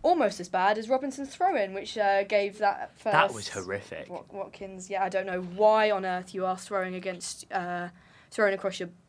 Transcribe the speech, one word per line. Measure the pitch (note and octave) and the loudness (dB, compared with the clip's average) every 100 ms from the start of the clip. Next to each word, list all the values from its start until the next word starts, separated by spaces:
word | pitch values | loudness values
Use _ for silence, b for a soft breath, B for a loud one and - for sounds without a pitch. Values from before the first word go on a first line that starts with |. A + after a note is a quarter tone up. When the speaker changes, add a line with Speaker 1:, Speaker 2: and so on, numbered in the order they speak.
Speaker 1:
Almost | D#4 E4+ A3 F#3 | 4 4 4 0
as | F3 | -4
bad | F#3 F#3+ G#3+ | 2 2 2
as | A3 | 0
Robinson's | C4 C#4 C4+ C#4 - | 0 0 -8 -10 0
throw-in, | F4+ D#4 G3 | 0 2 0
which, | F#3+ G#3+ A3+ | -4 -8 0
uh, | G3+ G3 | 2 4
gave | G3+ G#3+ G3+ G3+ | 4 2 0 0
that | G#3 G3+ - _ | 0 0 -8 _
first | A3+ | 2
Speaker 2:
That | G3 F#3+ | 4 4
was | G#3 - | 2 -8
horrific. | G2+ F2+ G2 - D#2+ - | -8 -4 -6 -6 -12 -12
Speaker 1:
Wat-, | F3+ - | -14 -12
Watkins, | G3 G3 - G3 F#3+ F#3 | -12 -12 -12 -14 -14 -8
yeah, | F#3+ | -2
I | F#3 | 0
don't | F#3+ F#3+ | -2 -2
know | F3+ | -4
why | F3+ F3+ G#3+ A3 G#3+ | -6 4 6 6 4
on | G3+ F#3+ | 2 0
earth | F3+ F#3 F#3+ | -4 -6 -4
you | F#3 | -2
are | F#3 | -4
throwing | - G3+ F#3 | -2 -4 -2
against, | F#3 F#3 F3 F3 - - | -6 -8 -8 -10 -12 -6
uh, | F#3+ F3+ F3 F3+ b b b b | -6 -4 -6 -8 b b b b
throwing | - G#3 | 2 2
across | F#3+ G3 F#3 | 2 -4 -6
your | F3 - | -10 -12